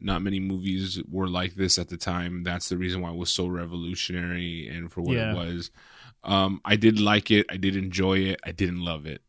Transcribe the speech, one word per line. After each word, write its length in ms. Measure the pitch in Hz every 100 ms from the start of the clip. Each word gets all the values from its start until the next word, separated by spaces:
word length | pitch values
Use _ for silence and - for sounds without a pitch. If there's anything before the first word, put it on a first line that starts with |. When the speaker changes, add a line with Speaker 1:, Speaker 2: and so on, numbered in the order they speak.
Speaker 1:
not 200 | 98 87
many 180 | 98 98
movies 600 | 95 95 95 95 95 92 -
were 200 | 92 92
like 260 | 90 90
this 240 | 95 92 -
at 100 | 87
the 80 | 87
time. 460 | - 87 87 87
That's 240 | 87 87 -
the 80 | 90
reason 240 | 90 92
why 80 | 87
it 60 | 85
was 160 | 87
so 140 | - 90
revolutionary 1200 | 90 85 87 85 92 - 90 87 87 87 82 58
and 220 | 85 85
for 80 | -
what 140 | 87 120
Speaker 2:
Yeah. 160 | 110
Speaker 1:
it 40 | 95
was. 340 | 85 87 - - - - - _
Um, 380 | 95 98 95 95 -
I 100 | 104
did 240 | 113 107
like 300 | 104 104 -
it. 160 | 104 -
I 80 | 95
did 200 | 98 98
enjoy 420 | 95 90 95 95
it. 220 | 95 92
I 60 | 82
didn't 300 | 85 92 90
love 220 | 87 78 76
it. 160 | -